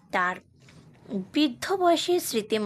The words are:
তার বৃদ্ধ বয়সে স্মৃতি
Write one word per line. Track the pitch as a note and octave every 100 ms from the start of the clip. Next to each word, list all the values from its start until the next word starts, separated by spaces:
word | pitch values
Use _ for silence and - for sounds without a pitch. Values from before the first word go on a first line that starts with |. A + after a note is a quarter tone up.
| - G3
তার | F3+ F#3 - _ - - - - - G3+ F#3
বৃদ্ধ | D4 D4 A#3+ - F#4+
বয়সে | F4 D#4+ - F4+ -
স্মৃতি | A3+ G#3 G#3+